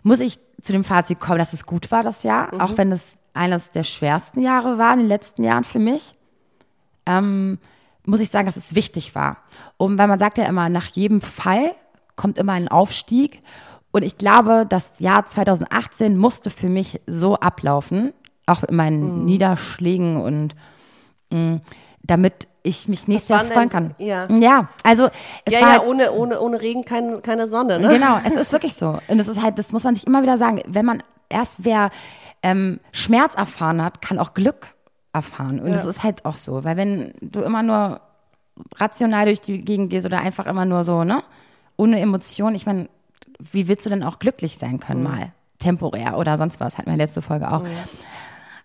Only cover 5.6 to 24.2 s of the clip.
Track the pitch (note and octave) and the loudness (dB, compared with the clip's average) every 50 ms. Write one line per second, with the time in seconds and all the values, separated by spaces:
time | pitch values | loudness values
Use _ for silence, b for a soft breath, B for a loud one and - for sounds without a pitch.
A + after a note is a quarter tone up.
5.6 | A#3+ - - A#3 G#3+ A3+ C4 D4+ - - - _ _ _ _ _ _ _ _ _ | 0 -2 0 0 0 0 0 -2 -6 -10 -18 _ _ _ _ _ _ _ _ _
6.6 | _ _ _ _ _ _ _ _ - F3 F3+ F#3+ G3+ G3+ G3 G3 F#3+ F#3+ F#3+ F3 | _ _ _ _ _ _ _ _ -4 0 0 2 2 0 0 0 -2 -2 -4 -6
7.6 | b b b b b b b b b - G3+ G#3+ A3 - - G3+ G3 F#3+ E3+ - | b b b b b b b b b 0 0 0 0 0 0 0 0 -2 -4 -6
8.6 | - - D#3 G3+ G#3+ - - E3+ - - - - C#2 C#2+ - - _ B B B | -6 -4 -2 -2 -2 -2 -4 -8 -10 -8 -4 -2 -2 -2 -4 -6 _ B B B
9.6 | B B B - F#3+ G3 G3+ G3 G3+ G#3 G3+ F#3 G#3 G#3 - A#3+ G#3+ - F#3 F3+ | B B B -2 0 2 4 4 4 4 4 4 2 2 2 0 -2 0 0 0
10.6 | E3+ E3+ F3 F3 - - - F3+ G3 G#3 G#3+ G3+ - - - - - F#3 F#3 A3+ | 0 0 0 -2 -4 -6 -4 -2 0 2 2 0 0 -4 -10 -6 -2 0 2 2
11.6 | C#4 E4 F4+ - _ _ _ _ _ _ _ - - G3+ - - F#3+ G3 F#3+ F3+ | 0 0 -4 -6 _ _ _ _ _ _ _ -4 -4 -2 -2 0 0 0 0 -2
12.6 | F3 - - E3+ G3 - - - - - A3+ B3 C#4 D4 - - B B B B | -2 2 2 2 2 2 0 -8 -4 -2 0 2 2 0 -2 -8 B B B B
13.6 | B B B B B _ - - - - - - G3+ G3+ G#3 A#3+ A3+ A3 A3+ A3+ | B B B B B _ -2 0 0 -2 -4 -2 2 6 6 6 6 6 4 4
14.6 | A3+ - G3 F#3 - - - - D#3+ F#3 G3 G#3 G3+ - - G#3+ G3 G3+ F#3+ D#3+ | 4 2 0 -2 -2 -4 -8 -4 0 2 2 2 2 0 -2 0 2 2 2 0
15.6 | - - - - A3 - - - A3+ G#3+ G3 F#3 G3+ B3 - - - G3+ - - | 0 -2 -2 -2 -4 -4 -4 0 2 2 4 4 4 2 2 -2 -6 -8 -8 -4
16.6 | - F3+ F#3 F#3+ F#3+ - - F3 _ - E3+ E3 F3 F#3+ G3+ - - F3+ - - | -2 -2 0 -2 -2 -4 -8 -14 _ -8 -4 0 0 2 2 2 0 -2 -2 -2
17.6 | - C#3+ C#3+ C#3 C#3 - E3+ G3 A#3 C#4 - _ _ - _ _ _ - F3 - | -2 0 0 0 -2 -2 -2 -2 -2 -4 -6 _ _ -20 _ _ _ 0 0 2
18.6 | - - - E3 D#3+ D#3 D#3 D3+ D3 D#3+ F3 E3+ E3+ F3 F#3 F#3+ F#3+ F#3+ F3+ - | 0 0 0 2 2 2 0 0 -2 -2 -2 -2 0 2 2 2 2 2 0 -2
19.6 | - - - - F3+ F3 F#3 F3+ F3 E3+ D#3+ D3 - A2+ D3+ D3+ D3+ D3+ D3 b | -6 -10 -8 -4 -2 0 0 0 0 0 -2 -2 -2 -2 -2 -4 -4 -6 -8 b
20.6 | b b b b b b b b b b b b _ - - E3 E3 E3 E3 D#3+ | b b b b b b b b b b b b _ -6 -2 -2 0 0 -2 -4
21.6 | - B B B B B B B B - F3 E3+ F#3 F3+ - - - - _ _ | -6 B B B B B B B B 0 2 4 4 2 0 -2 -20 -20 _ _
22.6 | - F#3 F#3 - - - G3 F3 - - G3+ G#3+ - - A3 G#3 A3 A#3 A#3 A#3 | -6 -6 -6 -4 -4 -6 -6 -4 -2 -2 -2 0 2 2 2 2 2 2 2 2
23.6 | A#3 A#3+ - F#3 E3 D#3+ D3 - F#3+ G#3 G3 F3+ | 2 2 0 -2 -4 -4 -6 -8 -6 -4 -4 -4